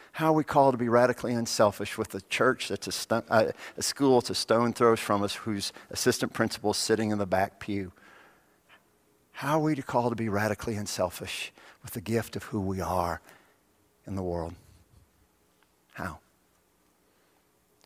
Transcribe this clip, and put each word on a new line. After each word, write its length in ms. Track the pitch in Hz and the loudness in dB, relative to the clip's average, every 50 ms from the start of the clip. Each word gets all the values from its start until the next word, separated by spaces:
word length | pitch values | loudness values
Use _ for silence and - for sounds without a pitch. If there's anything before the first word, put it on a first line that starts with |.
| - - - | -20 -14 -6
How 140 | - 160 160 | 0 2 2
are 60 | 156 | 4
we 100 | 156 143 | 4 2
called 280 | - - 151 139 135 123 | 2 4 6 6 6 6
to 40 | 113 | 4
be 100 | 123 117 | 2 4
radically 460 | 113 120 123 123 120 - - 117 123 | 6 6 6 6 4 0 -4 -4 -2
unselfish 640 | 117 117 - - - 113 104 101 - 101 - - - | -2 -2 -2 2 4 4 4 4 0 -4 -6 -6 -6
with 180 | 110 - - | -6 -6 -6
a 60 | 98 | -10
church 480 | - - - - 113 127 127 - - - | -8 -6 -2 2 2 2 2 0 -2 -6
that's 180 | 98 - - - | -6 -6 -6 -6
a 40 | |
sto-, 340 | - - - - 110 113 - - | -6 -6 -4 -2 -2 -2 0 2
uh, 220 | - 110 110 65 - - - - - | 2 4 4 2 0 -6 -12 -16 -10
a 60 | - | -6
school 400 | 110 - - - 143 135 127 123 | -4 -4 -2 2 4 6 6 6
that's 80 | 117 - | 4 2
a 60 | - | -2
stone 360 | - - - 110 113 120 117 | -4 0 2 2 2 2 2
throws 280 | 110 - 123 117 113 110 | 2 4 4 4 4 4
from 240 | - - 104 101 101 | 2 0 0 0 0
us, 120 | 101 - | -2 -4
whose 380 | - - 117 107 101 98 - - - - - | -6 -6 -6 -6 -4 -6 -8 -10 -12 -16 -12
assistant 420 | - - - 127 120 - - 117 | -8 -2 2 2 2 2 0 -4
principal 400 | - - 117 113 - - - 104 | -2 -2 -2 -2 -2 -2 -2 -2
is 60 | 104 - | -2 0
sitting 340 | - - 110 101 110 107 | 0 0 0 0 2 0
in 60 | 107 104 | 0 -2
the 80 | 101 | -2
back 340 | 92 90 92 98 98 - - | 0 0 0 0 0 -4 -8
pew? 320 | - - 101 101 95 92 - _ - - - - - _ _ _ _ _ _ _ _ _ - - _ _ _ _ _ _ _ _ _ _ - - | -8 -6 -4 -4 -6 -8 -12 _ -20 -20 -20 -20 -20 _ _ _ _ _ _ _ _ _ -20 -20 _ _ _ _ _ _ _ _ _ _ -14 -8
How 200 | 139 139 151 160 | -4 0 0 2
are 60 | 151 | 2
we 120 | 156 151 139 | 0 0 -2
called 340 | 135 - - 123 120 123 | -4 -2 0 0 0 0
to 40 | 117 | 0
be 140 | 110 113 110 | -2 -2 -2
radically 460 | 98 101 107 107 107 - - 120 113 | 0 0 0 0 -2 -2 -4 -6 -6
unselfish 760 | 104 104 - - - 95 87 - - - 92 - - - - - - - - - _ | -6 -6 -6 -4 -2 -2 -2 -4 -6 -12 -10 -10 -10 -10 -12 -14 -18 -20 -20 -20 _
with 120 | - - - | -16 -14 -12
the 80 | 120 | -8
gift 340 | 95 - 113 117 107 - - | -6 -2 -2 -2 -2 -4 -8
of 80 | 95 - | -12 -10
who 180 | - - 107 | -8 -6 -4
we 180 | 95 95 95 92 | -4 -4 -4 -4
are 420 | 87 80 90 90 87 87 82 - - - - - _ _ _ _ _ _ _ _ _ _ _ _ _ | -4 -2 -2 0 0 -2 -4 -6 -10 -16 -20 -20 _ _ _ _ _ _ _ _ _ _ _ _ _
in 100 | - 98 | -10 -8
the 60 | 98 | -6
world? 320 | 92 90 85 85 82 85 85 - - _ - _ _ _ _ - _ _ _ _ _ _ _ _ _ _ _ _ _ _ _ _ _ _ - | -4 -4 -4 -4 -6 -8 -10 -14 -20 _ -20 _ _ _ _ -20 _ _ _ _ _ _ _ _ _ _ _ _ _ _ _ _ _ _ -14
How? 260 | - - 92 76 - _ _ _ _ _ _ _ _ _ _ _ _ _ _ _ _ _ _ _ _ _ _ _ _ _ _ _ _ _ _ _ _ _ | -10 -10 -10 -10 -12 _ _ _ _ _ _ _ _ _ _ _ _ _ _ _ _ _ _ _ _ _ _ _ _ _ _ _ _ _ _ _ _ _